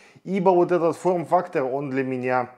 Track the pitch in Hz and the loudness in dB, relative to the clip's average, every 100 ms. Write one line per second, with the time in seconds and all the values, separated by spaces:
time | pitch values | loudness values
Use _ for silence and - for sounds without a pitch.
0 | - - - 196 185 180 165 175 165 156 | -20 -16 -6 0 4 4 4 2 0 0
1 | 180 175 151 180 175 160 131 135 147 131 | -2 -2 0 0 0 -4 -4 -4 -4 -4
2 | 131 127 127 127 120 | -4 -4 -2 -2 -2